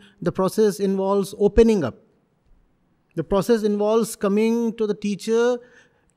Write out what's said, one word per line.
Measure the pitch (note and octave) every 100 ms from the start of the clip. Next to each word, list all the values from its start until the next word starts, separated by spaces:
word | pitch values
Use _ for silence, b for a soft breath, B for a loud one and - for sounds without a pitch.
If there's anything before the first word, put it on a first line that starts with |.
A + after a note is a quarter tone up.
| b b
The | E3
process | - F#3+ - G#3+ F3
involves | G3 F#3+ F#3+ G3+ G3 -
opening | G3+ G3+ A3+ G#3
up. | B2+ - _ _ _ _ _ _ _ _ _ _ _
The | D#3+
process | D#3 G3 G3+ A3+
involves | G#3 G#3 G#3 A3+ G#3+ -
coming | G3+ G#3 A3+ A#3 A#3 A3+
to | G#3+
the |
teacher, | G#3 G#3 G3+ - A3+ A#3+ B3 b b b b b